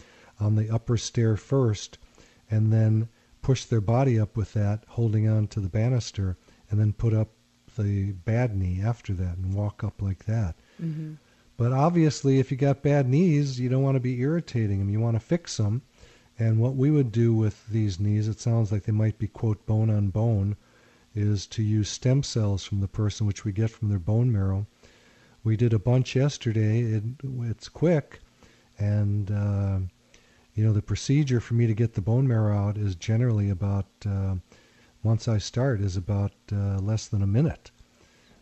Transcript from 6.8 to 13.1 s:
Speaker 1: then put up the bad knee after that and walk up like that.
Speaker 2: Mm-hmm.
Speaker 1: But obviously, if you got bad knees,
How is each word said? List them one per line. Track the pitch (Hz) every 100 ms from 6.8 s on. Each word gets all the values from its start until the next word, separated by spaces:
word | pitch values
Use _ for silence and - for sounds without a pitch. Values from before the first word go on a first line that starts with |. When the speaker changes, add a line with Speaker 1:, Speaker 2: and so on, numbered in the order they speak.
Speaker 1:
then | 107
put | 101 117
up | 110 110 _ _ _ _ -
the | 101 101 98
bad | 92 110 113 123 98
knee | 92 90
after | 104 - -
that | 92 90 87
and | 92
walk | 98 104 -
up | 104 -
like | 98 92
that. | - 113 92 - _ -
Speaker 2:
Mm-hmm. | 165 156 156 156 _ _ _ -
Speaker 1:
But | 120
obviously, | 131 156 175 156 - 135 135
if | 131
you | 131
got | 143 139
bad | 143 143
knees, | 127